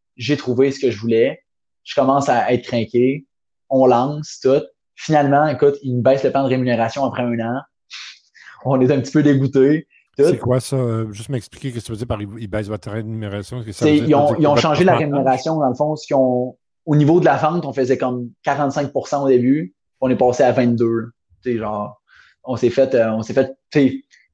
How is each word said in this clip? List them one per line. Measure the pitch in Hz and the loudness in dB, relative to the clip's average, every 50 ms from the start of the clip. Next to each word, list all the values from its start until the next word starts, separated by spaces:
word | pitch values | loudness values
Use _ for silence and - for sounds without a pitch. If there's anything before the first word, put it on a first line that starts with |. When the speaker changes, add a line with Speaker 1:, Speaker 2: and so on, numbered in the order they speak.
| _ _ _ | _ _ _
Speaker 1:
j'ai | - 110 120 147 | -8 -4 -2 -2
trouvé | 139 - 127 120 120 135 139 | -2 -2 -2 2 2 2 2
ce | 135 - | 0 0
que | 139 123 | -2 -2
je | 110 101 | -2 -2
voulais. | 110 117 113 113 120 135 165 - _ _ _ _ _ _ _ _ _ | -2 0 2 2 2 2 0 -6 _ _ _ _ _ _ _ _ _
Je | - - | -6 -2
commence | - 113 127 135 143 135 147 | 0 2 2 2 0 2 0
à | 127 117 101 107 | 0 0 2 0
être | 127 117 | 0 -2
craqué. | - - 127 117 110 - - 120 123 131 139 151 - _ _ _ _ _ _ _ _ - | -2 -2 -4 -4 -4 -2 0 2 2 2 0 -2 -8 _ _ _ _ _ _ _ _ -2
On | 135 131 131 | 0 2 4
lance | 131 123 117 127 147 147 151 151 - - - | 4 4 2 0 -2 -4 -8 -10 -14 -10 -2
tout. | - 131 135 139 135 - _ _ _ _ _ | 0 2 2 2 0 -4 _ _ _ _ _
Finalement, | - - - 156 147 143 135 143 143 151 | -12 -4 0 2 2 4 4 2 2 2
écoute, | 156 135 113 147 143 143 143 | 2 0 2 2 2 2 0
ils | - 131 123 | -6 -4 -2
me | 123 | 0
baissent | 107 131 135 131 - | 2 2 2 2 0
le | 135 | -2
plan | - 135 | 0 0
de | 139 131 | 0 0
rémunération | 127 127 123 127 120 113 117 113 - 143 139 | 0 0 0 0 0 0 -2 -2 -2 -4 -4
après | 120 - - | -4 -4 -4
un | 123 120 120 113 | -4 -4 -4 -4
an. | 113 117 127 135 - _ _ _ _ - - - - - - _ _ _ _ - - - - - - | -4 -6 -6 -8 -10 _ _ _ _ -20 -20 -18 -18 -18 -20 _ _ _ _ -20 -20 -20 -18 -10 -4
On | 127 139 131 | -2 2 2
est | 127 127 | 2 2
un | 147 135 | 2 0
petit | 127 - | -2 0
peu | - 156 | 0 2
dégoûtés. | 143 147 139 131 139 131 - 135 131 139 151 165 147 _ _ _ _ _ - | 4 4 4 4 2 2 2 4 4 4 4 0 -2 _ _ _ _ _ -2
Tout. | - 139 | 0 2
Speaker 2:
C'est | 143 135 - | 2 2 0
quoi | - 120 123 127 | 0 -2 -2 -2
ça ? | - - 139 | -2 -2 -4
Euh, | 131 127 117 113 113 110 110 | -2 -2 -2 -2 -4 -4 -6
juste | 104 104 113 - | -8 -12 -10 -8
m'expliquer | 139 120 - - - - - 139 | -8 -8 -8 -10 -18 -12 -12 -10
ce | 117 | -10
que | 120 | -10
tu | - - | -10 -10
veux | 113 101 | -10 -8
dire | 110 | -6
par | 117 120 98 | -6 -6 -6
ils, | 104 98 107 113 | -6 -10 -10 -12
ils | 113 98 | -10 -6
baissent | 98 107 104 101 | -6 -6 -6 -6
votre | 107 101 - 107 | -8 -10 -10 -8
rémunération. | 101 113 107 110 110 110 107 101 101 104 101 - 123 127 | -8 -8 -8 -8 -8 -8 -8 -8 -8 -8 -10 -10 -10 -12
Est-ce | 113 | -10
que | 110 | -10
ça | 98 - - | -6 0 2
Speaker 1:
C'est, | 151 | 2
Speaker 2:
veut | 151 151 | 4 4
dire | - 156 | 4 2
Speaker 1:
ils | 151 | 2
ont, | 143 147 147 - | 4 2 2 2
Speaker 2:
que | - | 2
Speaker 1:
ils | 151 | 2
ont | 147 | 2
Speaker 2:
votre | 147 143 | 2 2
Speaker 1:
changé | - 160 151 143 180 | 2 2 2 2 4
la | 185 | 4
Speaker 2:
pourcentage ? | 170 - 156 143 | 4 2 2 -2
Speaker 1:
rémunération, | 143 143 123 135 127 123 - 160 160 156 | -2 0 0 0 0 0 -2 -4 -2 0
dans | 143 127 | 0 -2
le | 120 | 0
fond, | - 147 151 156 | -2 -2 -4 -4
ce | 143 - | -6 -6
qu'ils | - 147 | -2 0
ont, | 135 131 127 127 123 127 127 - _ _ _ _ _ - | 2 2 2 2 -2 -4 -6 -8 _ _ _ _ _ -2
au | 165 147 | 0 2
niveau | 151 147 143 170 180 | 4 4 6 4 4
de | 156 | 4
la | 160 135 | 2 2
vente, | - 156 151 165 175 151 | 2 0 -2 -2 -2 -6
on | 139 | -6
faisait | - 139 131 127 131 127 | -4 -2 0 0 0 0
comme | 135 127 123 123 123 117 - _ | 0 -4 -4 -6 -8 -12 -12 _
quarante-cinq | - 151 139 139 147 135 - 151 143 135 | -4 -4 -2 0 -2 -2 -2 -4 -4 -4
pour | - 139 - | -4 -6 -4
cent | - 147 143 143 | -4 -4 -2 2
au | 135 | 2
début, | 131 123 120 127 139 156 170 180 _ | 2 4 4 2 0 0 -2 -8 _
puis | _ _ _ _ - | _ _ _ _ -4
on | 131 131 | -2 0
est | 123 | 2
passé | 104 127 123 120 - | 2 2 2 2 2
à | 143 123 | 2 2
vingt-deux. | 117 131 123 120 120 113 120 117 113 113 113 120 _ _ _ _ _ _ | 2 2 2 2 2 0 0 0 -2 -4 -6 -8 _ _ _ _ _ _
Tu | - 123 | -8 -6
sais, | 120 110 | -6 -4
genre, | 110 107 107 104 104 - - _ _ _ _ _ _ _ _ _ | -4 -6 -6 -8 -8 -10 -12 _ _ _ _ _ _ _ _ _
on | - 127 127 | -10 -8 -4
s'est | 113 127 117 | 0 0 0
fait, | - 135 135 - - | 2 2 2 2 2
euh, | 120 113 113 | 2 2 2
on | 110 110 | 0 -4
s'est | 107 - - | -4 -2 0
fait, | 135 - - - _ _ - | 0 0 0 -4 _ _ -2
tu | - 151 | 0 2
sais, | 135 127 127 135 - _ _ _ _ _ | 2 2 0 -2 -12 _ _ _ _ _